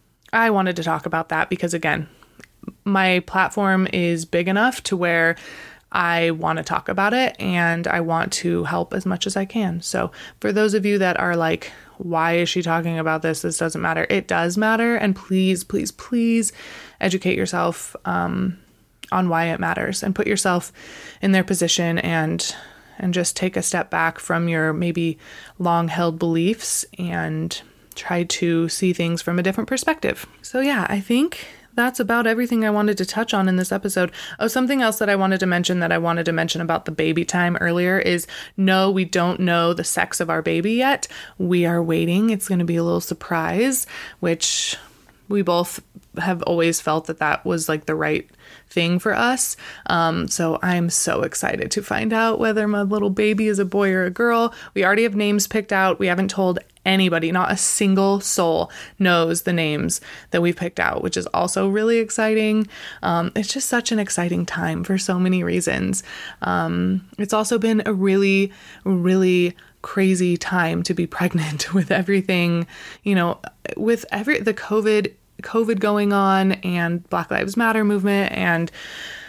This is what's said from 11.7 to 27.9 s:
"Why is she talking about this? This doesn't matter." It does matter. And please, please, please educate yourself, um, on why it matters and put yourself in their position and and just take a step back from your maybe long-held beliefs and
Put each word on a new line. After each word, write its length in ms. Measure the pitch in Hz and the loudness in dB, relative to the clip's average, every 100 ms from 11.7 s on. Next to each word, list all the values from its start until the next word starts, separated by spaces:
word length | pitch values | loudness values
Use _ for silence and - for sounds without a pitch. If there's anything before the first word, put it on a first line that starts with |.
| - - - | -18 -20 -12
"Why 360 | 180 165 165 | -4 0 2
is 160 | 170 170 | 2 0
she 140 | 185 | 0
talking 340 | 170 165 170 165 | 0 0 0 -2
about 240 | 160 160 | -2 0
this? 200 | 160 156 | -2 -2
This 160 | 170 160 | -4 -2
doesn't 240 | 165 165 | -2 -2
matter." 260 | 170 165 - | -2 0 0
It 180 | 196 - | 0 0
does 300 | 175 170 180 | 0 0 0
matter. 380 | 214 226 233 233 | 2 2 2 0
And 200 | 208 190 | 0 -2
please, 480 | - 190 190 180 | -2 0 2 0
please, 280 | - 196 - | -2 -4 -4
please 600 | - - 240 233 226 214 - - - - - | -8 -4 0 2 2 0 -6 -16 -18 -20 -4
educate 380 | 190 190 180 185 | -2 0 0 0
yourself, 580 | 185 175 170 170 - - - | -2 -2 -2 -4 -10 -10 -4
um, 520 | 175 - 185 185 175 - _ _ _ - | -2 -2 -2 -4 -6 -12 _ _ _ -6
on 180 | 185 180 | -2 0
why 160 | 165 165 | 0 0
it 140 | 165 | -2
matters 420 | 170 - - 190 | -2 -2 -2 -2
and 140 | 202 190 | -2 -2
put 100 | 208 | 0
yourself 480 | 202 190 175 - - - - - - | 0 2 0 -2 -12 -20 -18 -20 -4
in 120 | 196 | 2
their 100 | 190 | 2
position 560 | 185 180 170 - 170 165 | 2 0 0 2 0 0
and 560 | 165 165 156 170 - - - - - - | 0 0 0 -2 -4 -8 -14 -20 -20 -6
and 160 | 185 | -2
just 220 | 175 175 - | 0 -2 -2
take 220 | 185 190 | -2 -2
a 40 | |
step 280 | - 175 - | -2 -2 -2
back 300 | 160 165 - | 0 0 -2
from 280 | - 170 170 | -2 0 0
your 260 | 165 160 | 0 0
maybe 440 | 156 175 170 165 160 - - - - | 0 -2 0 -2 -4 -10 -20 -18 -4
long-held 600 | 175 170 170 170 170 160 | 0 2 0 0 0 0
beliefs 680 | 170 165 175 226 - - - - | 0 2 2 0 -4 -6 -6 -8
and 640 | 175 170 160 156 165 - - - _ | -6 -4 -4 -4 -4 -6 -12 -20 _